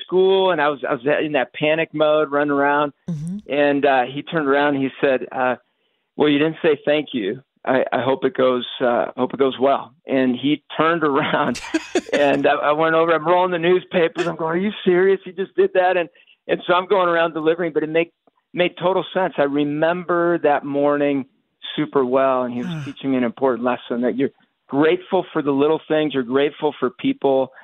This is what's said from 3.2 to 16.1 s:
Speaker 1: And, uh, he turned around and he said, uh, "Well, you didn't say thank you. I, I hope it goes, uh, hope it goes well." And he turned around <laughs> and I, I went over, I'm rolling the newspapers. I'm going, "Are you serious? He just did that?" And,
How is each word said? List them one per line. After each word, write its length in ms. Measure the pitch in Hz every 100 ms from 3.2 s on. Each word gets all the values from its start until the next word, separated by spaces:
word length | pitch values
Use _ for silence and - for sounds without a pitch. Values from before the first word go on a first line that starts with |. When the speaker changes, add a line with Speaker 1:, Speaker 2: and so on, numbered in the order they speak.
| 165 202 -
Speaker 1:
And, 360 | 143 143 143 139
uh, 180 | 135 127
he 80 | 143
turned 260 | - 165 139
around 280 | 143 147 139
and 80 |
he 60 | 135 -
said, 260 | 147 127 -
uh, 240 | 131 127 120 _ _ _ _ _ -
"Well, 140 | 147
you 100 | 143
didn't 180 | 156 156
say 160 | 165 143 147
thank 240 | 151 139
you. 280 | 123 92 135 _ _ -
I, 200 | 131 -
I 100 | 123
hope 220 | 123 135 135
it 100 | 131
goes, 320 | 127 123 117 -
uh, 260 | 123 120 - -
hope 180 | 127
it 60 | 117
goes 180 | 135 117
well." 340 | 135 131 - _ -
And 300 | 131 127 123
he 280 | 135 147 - -
turned 280 | 160 170
around 580 | 151 139 165 151 143 120 - 320 -
<laughs> 260 | 330 -
and 320 | 147 143 139 143
I, 80 |
I 180 | 147 143
went 220 | 151 160 160
over, 180 | 165
I'm 120 | 160 160
rolling 260 | 180 185
the 80 | 175
newspapers. 680 | 170 180 - 190 165 - 170
I'm 80 | 165
going, 220 | 160 175
"Are 40 |
you 100 | 208 202
serious? 380 | 190 175 190 190
He 80 | 185
just 240 | 175 185 -
did 160 | 190
that?" 220 | 185 180 180
And, 140 | 170